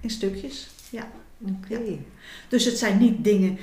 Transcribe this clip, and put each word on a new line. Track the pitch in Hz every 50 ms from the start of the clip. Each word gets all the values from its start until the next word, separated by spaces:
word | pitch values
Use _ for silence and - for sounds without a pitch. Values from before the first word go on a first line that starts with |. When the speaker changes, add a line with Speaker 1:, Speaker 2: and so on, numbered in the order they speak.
Speaker 1:
in | - 226
stukjes, | 220 - 202 196 190 196 277 269 - - - - - - - -
ja. | 247 220 214 226 - - - - - -
Speaker 2:
Oké. | 226 190 190 190 190 190 220 240
Speaker 1:
Ja. | 233 208 170 143 139 - - - - - - - - -
Dus | 254 240 240
het | 247 233 -
zijn | 240 208 190 208
niet | 240 233 - - -
dingen | 208 208 196 190 190 190 -